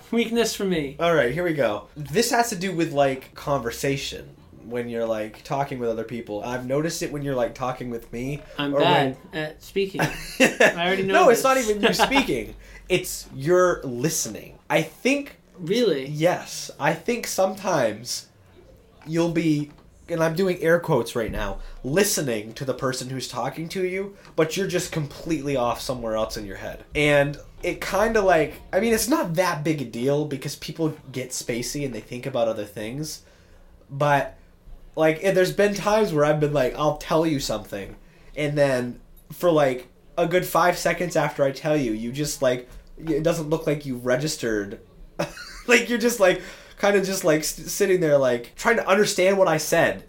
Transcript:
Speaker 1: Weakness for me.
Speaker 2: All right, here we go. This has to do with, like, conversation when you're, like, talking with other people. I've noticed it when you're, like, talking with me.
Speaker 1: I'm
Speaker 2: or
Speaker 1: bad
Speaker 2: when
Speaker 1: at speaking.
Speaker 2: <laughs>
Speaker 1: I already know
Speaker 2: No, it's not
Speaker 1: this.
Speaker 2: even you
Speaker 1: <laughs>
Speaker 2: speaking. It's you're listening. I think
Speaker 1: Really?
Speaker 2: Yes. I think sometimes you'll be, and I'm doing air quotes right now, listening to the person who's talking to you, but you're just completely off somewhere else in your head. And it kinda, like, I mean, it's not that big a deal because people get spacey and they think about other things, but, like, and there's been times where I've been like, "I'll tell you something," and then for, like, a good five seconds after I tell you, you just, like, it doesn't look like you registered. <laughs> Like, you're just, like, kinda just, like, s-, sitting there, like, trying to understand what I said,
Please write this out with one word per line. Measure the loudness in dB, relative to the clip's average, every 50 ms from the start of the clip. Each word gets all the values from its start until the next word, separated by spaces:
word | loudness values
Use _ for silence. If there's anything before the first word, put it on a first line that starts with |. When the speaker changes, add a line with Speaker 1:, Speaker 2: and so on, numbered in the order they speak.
| -6 -2
Speaker 1:
Weakness | 0 0 0 0 0 0 0 0 -2
for | -4 -2
me. | -2 0 -2 -2 -4 -4 -2
Speaker 2:
All | 0 2 4
right, | 4 4 2 0
here | 0 0
we | 0 2
go. | 2 2 2 0 -2 -8 -12 -14
This | -12 -10 -2 0 0 2 2
has | 2 2 2 0
to | -2
do | -4 -4 -2 0
with, | 0 -2 0 2
like, | 2 2 2 2 -2 -8 -14 -18
conversation | -10 -4 -2 -2 -2 -2 -4 -4 -2 -2 -2 -2 -2 -4 -8 -10 -12 -14 -16 -20 -20 -20 -20 -20 -20 -12
when | -8 -6 -6 -6
you're, | -4 -4 -2 -2
like, | -2 -2 -2 -4 -8 -10 -12 -8
talking | -4 -4 -2 -2 -4 -4 -4
with | -2 -2
other | -2 -4 -4
people. | -6 -8 -8 -8 -8 -8 -8 -6
I've | -6 -6 -6 -4
noticed | -2 -2 -2 -2 -2 -4 -6
it | -6 -6
when | -6 -6 -4
you're, | -2 -2
like, | 0 0 -2 -2
talking | -4 -6 -6 -6 -6 -8 -8
with | -8 -8 -10 -10 -10
me. | -8 -6 -6 -8 -8 -10 -10 -8
Speaker 1:
I'm | -6 -4 0 2
Speaker 2:
or | 2
Speaker 1:
bad | 4 4 4 4 2 0 -2 -6 -12 -12
Speaker 2:
when | -8 -8 -8
Speaker 1:
at | -8 -10 -14 -14
speaking. | -6 -4 -2 -2 -2 -2 -2
Speaker 2:
<laughs> | -2 -2 -2 -6 -12 -6 0 2
Speaker 1:
I | 2 4 4 6 4 4 4
already | 2 0 0 0 0 2
know | 4 6 6 8
Speaker 2:
No, | 8
it's | 6 6 4
not | 2 2
Speaker 1:
this. | 2 2 0
Speaker 2:
even | 0 2
you | 2 2 2
Speaker 1:
<laughs> | 2 2 2
Speaker 2:
speaking. | 2 2 2 2 0 -2 -4 -6 -12 -16 -18 -20 -20 -14 -4
It's | -2 -2 0 -2 -4 -10 -10 -12 -14 -10
you're | -4 0 4 4 6 6 4 2 0 -4
listening. | -6 -4 -2 -2 -2 -2 -2 -4 -6 -8 -12 -14 -16 -20 -14 _ 0
I | 0 0 0
think | -2 -4 -2 0 0 2 0 -2 -8 -16 -20 _ _ -16
Speaker 1:
Really? | -8 -4 -2 2 2 4 4 2 0 -2
Speaker 2:
Yes. | -6 -2 2 2 2 2 0 -4 -8 -10 -12 -12 -12 -6 -2
I | -2 0 -2
think | 0 -2 -2 -2 -2 -4
sometimes | -4 0 0 0 0 0 -2 -4 -2 0 2 0 0 -2 -6 -8 -8 -8 -10 -10 -14 _ _ _ _ -20 -20 -20 -20 -20 -20 _ _ _ -18 -10
you'll | -2 0 2 2 2
be, | 2 2 2 2 2 2 0 -4 -10 -16 -20 -20 -20 -20 -10 -6
and | -2 0 0
I'm | 2 2
doing | 2 0 0 0 2
air | 2 4 4 4
quotes | 4 2 2 2 2 0 -2
right | -4 -4 -4
now, | -4 -4 -4 -6 -6 -8 -10 -14 -14 -10 -6
listening | 0 2 2 4 4 2 0 0 -2 -2 -4 -4 -8 -10
to | -8 -6
the | -6 -4
person | -2 -2 -4 -4 -4 -6 -8
who's | -8 -8 -8
talking | -8 -6 -6 -6 -6 -6 -6 -8 -8
to | -6 -4 -4
you, | -4 -4 -6 -8 -8 -12 -18 -20 -4 0
but | 0 0 2 0
you're | -2 -2
just | -2 -2 -2 -4 -4
completely | -4 -6 -6 -6 -8 -10 -6 -6 -4 -4 -4 -2 -2
off | 0 0 0 -2 -4
somewhere | -6 -8 -8 -6 -6 -4 -2
else | -2 -2 -4 -6
in | -8 -10
your | -10 -12
head. | -12 -12 -12 -12 -14 -14 -6 -2
And | 0 2 4 6 4 4 2 -2 -8 -14 -20 -14 -8
it | -6 -6 -4 -4
kinda, | -4 -2 0 2 2 2 4 4
like, | 4 6 6 4 4 0 -4 -10 -8 -2
I | 0 0
mean, | 2 2 2
it's | 2 2 2
not | 0 0 0 0 0
that | 0 0 0 0 -2 -2
big | -2 -2 -2
a | -4
deal | -6 -6 -2 0 0 2 0 0
because | -2 -4 -6 -6 -8 -10
people | -10 -12 -10 -4 -2 -2 -2 -2 -6 -12 -10
get | -8 -8 -8 -8
spacey | -8 -8 -6 -4 -4 -4 -4 -6 -6 -6 -6
and | -6 -6
they | -8
think | -10 -10 -10 -10 -6
about | -4 -2 0 0
other | 0 0 -2 -6
things, | -8 -8 -10 -8 -8 -8 -8 -8 -8 -10 -14 -18 -20 -20 -20 -20 -20 -20 -20 -20 -20 -20 -20 -18 -10
but, | -4 -2 2 2 2 2 0 -2 -8 -16 -20 -20 -20 _ _ -20 -20 -20 -20 -8 -2
like, | 2 2 2 2 2 0
and | 2 4
there's | 4 4 4 4
been | 2 2 2 2
times | 0 0 2 4 4 4 2 4
where | 4 4
I've | 4 4 4
been | 2 2 2
like, | 2 2 0 0
"I'll | 0 0 0 0
tell | -2 -2 0 2 2 2
you | 2 0 -2
something," | -2 -4 -4 -6 -6 -8 -10 -10 -10 -10 -14 -18 -20 -20 -20 -20 -20 -12 -6
and | -4 -4 0 2
then | 2 4 4 4 2 -2 -4 -8 -12 -16 -20 -20 -20 -20 -20
for, | -6 0 2 4
like, | 4 6 4 4 2 -2 -6 -14 -20 _ _ -8 -2
a | -2 0
good | 2 2 2 2
five | 2 2 4 4 4 2
seconds | 2 0 0 0 0 -2 0 0
after | 2 0 0 0 0 0
I | 0
tell | 0 -2 0 0 2
you, | 2 2 0 -2
you | -2 -4 -6
just, | -4 -4 -4 -4 -2 0
like, | 0 0 0 0 -4 -10 -18 -20 -20 -20 -18
it | -8 -4 -2 -2 0 2
doesn't | 2 0 0 0 -2
look | -2 0 0
like | 0 -2 -2 -2
you | -6 -6
registered. | -4 0 0 2 2 0 -2 -4 -2 -2 0 0 0 -2 -4 -8 -14 -16 -18 -20 -20 -20 -10 -6 -6
<laughs> | -6 -6 -8 -12 -16 -16 -16 -6 2
Like, | 4 4 4 4
you're | 2 0
just, | 0 0 0 2 4
like, | 4 4 4 2 -2 -12 -16 -18 -20 -20 -6 -2
kinda | 2 2 2 2 2
just, | 0 -2 0 2
like, | 2 2 2
s-, | 0 -2 -6 -8 -8 -6
sitting | -2 0 2 2 2 2
there, | 4 4 4
like, | 4 4 4 2 0 -2 -8 -10
trying | -2 0 2 2
to | 2 2
understand | 2 4 4 4 4 2 2 4 4 6
what | 6 4
I | 4 4
said, | 2 0 2 2 4 4 4 2 -2 -6